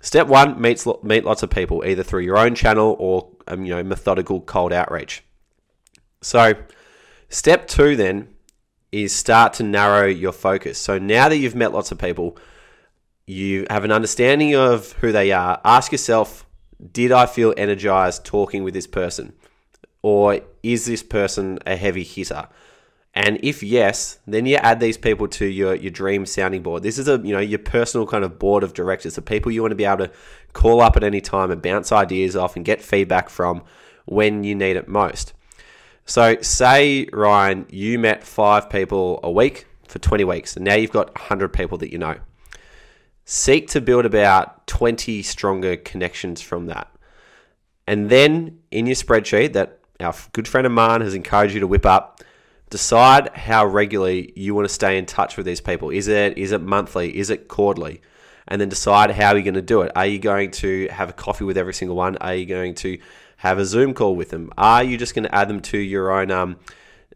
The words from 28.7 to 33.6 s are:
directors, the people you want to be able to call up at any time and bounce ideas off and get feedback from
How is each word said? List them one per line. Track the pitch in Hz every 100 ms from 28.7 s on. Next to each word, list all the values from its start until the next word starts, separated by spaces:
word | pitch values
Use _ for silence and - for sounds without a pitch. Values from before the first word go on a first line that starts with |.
directors, | - 90 95 85 90
the |
people | - 107 120
you | 113
want | 113
to | 104
be |
able | 101 98 92
to | - - - -
call | - 113 117
up | 117 113
at |
any | 104 101
time | - 98 92
and | 85
bounce | 87 101 -
ideas | 107 95 92 95
off | 95 90 -
and |
get | 82 107
feedback | - 101 92 90 -
from | - 90 90